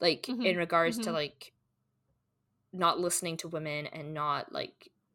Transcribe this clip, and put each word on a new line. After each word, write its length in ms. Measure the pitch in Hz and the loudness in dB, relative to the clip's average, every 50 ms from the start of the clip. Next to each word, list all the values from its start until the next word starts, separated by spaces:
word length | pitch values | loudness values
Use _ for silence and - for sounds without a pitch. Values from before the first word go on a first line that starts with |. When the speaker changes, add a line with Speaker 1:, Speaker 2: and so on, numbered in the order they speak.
Speaker 1:
like, 300 | - 170 147 - - - | 2 2 4 2 -2 -4
Speaker 2:
Mm-hmm. 120 | 254 226 247 | -4 0 2
Speaker 1:
in 120 | 190 180 | 2 2
regards 420 | 175 170 165 170 165 165 165 165 240 | 2 2 4 4 4 4 4 2 0
to, 120 | 220 180 | -2 -2
Speaker 2:
Mm-hmm. 20 | 165 | -2
Speaker 1:
like, 380 | 156 151 143 - _ - - _ _ _ _ _ _ _ _ _ _ _ _ _ _ _ _ _ _ _ _ _ _ _ _ | -2 -2 -4 -6 _ -20 -20 _ _ _ _ _ _ _ _ _ _ _ _ _ _ _ _ _ _ _ _ _ _ _ _
not 260 | - 180 175 170 - 151 | -2 2 4 4 4 2
listening 380 | 180 175 - - 185 170 165 165 | 0 0 0 0 -2 -4 -6 -6
to 100 | - 165 | -6 -6
women 380 | 170 156 156 151 147 147 147 | -6 -6 -4 -4 -4 -4 -6
and 260 | - - 160 147 151 156 | -6 -8 -10 -10 -8 -4
not, 380 | 151 151 147 143 135 - - | -2 0 0 0 -2 -4 -6
like, 380 | - 69 - - - _ - - _ _ _ _ | -6 -6 -6 -6 -10 _ -20 -20 _ _ _ _